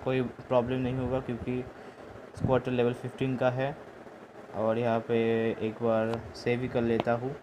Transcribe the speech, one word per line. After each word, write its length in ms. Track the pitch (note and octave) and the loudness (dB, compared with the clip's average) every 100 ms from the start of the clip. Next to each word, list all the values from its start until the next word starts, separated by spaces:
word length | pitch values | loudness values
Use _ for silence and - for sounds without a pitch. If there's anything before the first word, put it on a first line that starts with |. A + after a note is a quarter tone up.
कोई 180 | - C3 | 2 2
प्रॉब्लम 580 | A#2+ - - B2+ A#2+ C3 | 0 -4 2 4 4 0
नहीं 160 | B2+ C3 | 0 0
होगा 240 | B2 C3 | 0 -2
क्योंकि 440 | B2+ A#2 - B2+ B2 - - - - - - - | -2 -6 -2 -4 -4 -12 -18 -16 -18 -16 -16 -4
स्क्वाटर 340 | - B2+ B2+ | 4 4 4
लेवल 220 | B2 A#2+ | 2 2
फ़िफ़्टीन 420 | A#2+ B2+ - C3 B2+ | 2 -6 -2 -2 2
का 120 | C3 | 2
है। 260 | B2 C3+ D3+ - - - - - - - - | 2 -2 -2 -12 -18 -18 -18 -18 -18 -12 -2
और 220 | A2 A2 | 2 2
यहाँ 220 | A#2+ A2+ | 2 2
पे 160 | A2+ A#2 A2+ A2+ A2+ - A2 | 2 2 4 4 2 0 -2
एक 160 | A2 | 0
बार 360 | A#2 A2+ A2+ A#2 A2+ - | 2 2 2 -2 -6 -6
सेव 260 | - A#2+ | 0 0
ही 60 | B2+ | 0
कर 140 | B2+ | 0
लेता 300 | A#2 A2+ A#2+ | 2 2 2
हूँ। 220 | A#2 B2+ D3 | 0 0 -8